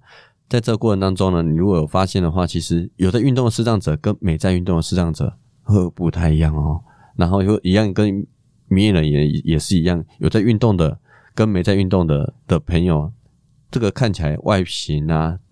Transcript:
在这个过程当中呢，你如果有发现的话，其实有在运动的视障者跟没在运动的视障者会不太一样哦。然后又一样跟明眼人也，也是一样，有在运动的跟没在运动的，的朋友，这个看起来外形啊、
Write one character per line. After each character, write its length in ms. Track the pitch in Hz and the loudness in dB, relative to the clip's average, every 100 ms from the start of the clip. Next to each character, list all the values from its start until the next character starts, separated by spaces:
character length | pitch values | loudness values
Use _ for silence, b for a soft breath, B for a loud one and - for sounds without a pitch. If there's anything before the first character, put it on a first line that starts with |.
| B B B _ - | B B B _ -4
在 140 | 120 | -2
这 100 | 110 | -2
个 60 | 107 | 0
过 160 | 113 | 0
程 40 | 95 | 0
当 160 | 95 | 0
中 160 | 92 95 | 0 0
呢， 120 | 87 | 2
你 120 | 82 80 | 0 0
如 80 | 98 | 2
果 100 | 87 | 0
有 100 | 76 | 0
发 200 | 92 95 | 0 0
现 160 | 98 | 0
的 80 | 85 | 0
话， 160 | 90 87 | 0 -2
其 120 | 87 | -4
实 320 | - 85 95 - | -2 -2 -4 -2
有 140 | 92 | 0
在 100 | 117 | 2
运 140 | 135 | 2
动 100 | 127 | 2
的 60 | 120 | 0
视 120 | 113 | 0
障 160 | 117 107 | 0 0
者 160 | - 76 | 0 -2
跟 180 | 101 - | -2 -2
没 200 | 95 78 | -2 -2
在 140 | 98 | 0
运 120 | 90 | 0
动 120 | 90 82 | 0 -2
的 40 | |
视 160 | - 90 | 0 -2
障 160 | 85 | -2
者 240 | 78 67 - _ _ | -2 -6 -6 _ _
会 280 | - 101 87 | 2 2 2
不 200 | - 85 | -2 -4
太 200 | 85 82 | 0 0
一 80 | 78 | 2
样 180 | 78 76 | 2 0
哦。 240 | 73 80 b b b - | -2 -2 b b b -4
然 120 | 87 | 0
后 140 | 98 | 0
又 180 | 95 107 | 0 0
一 100 | 90 | 0
样 200 | 98 107 | 0 0
跟 340 | 92 104 98 - _ _ _ - | 0 0 -2 -6 _ _ _ -2
明 180 | 95 104 | 2 2
眼 80 | |
人 100 | 90 | 2
也， 220 | 76 73 76 76 | 2 2 2 0
也 140 | - 78 | 0 -2
是 180 | - 92 | 0 0
一 40 | |
样， 200 | 87 85 78 - | 2 -2 -6 -6
有 100 | - | -2
在 100 | 110 | 0
运 180 | 107 107 | 2 2
动 160 | 117 | 2
的 240 | 92 78 - b b b | 2 0 -2 b b b
跟 120 | - 110 | -2 0
没 160 | 95 | 0
在 120 | 87 | 0
运 120 | 98 92 | 0 2
动 200 | 92 82 | 2 2
的， 260 | 71 69 - - | 0 -2 -8 -2
的 120 | 85 | -2
朋 240 | - 85 | 0 0
友， 280 | 90 78 76 - _ _ _ _ _ | 2 0 -2 -10 _ _ _ _ _
这 80 | 123 | -2
个 120 | 104 | -2
看 200 | - 120 | 0 -2
起 120 | 87 | 0
来 160 | 76 78 | -2 -2
外 200 | - 98 | 0 0
形 460 | 90 - - 76 76 | -2 -6 -4 -4 0
啊、 260 | 78 80 87 - | -2 -2 -6 -14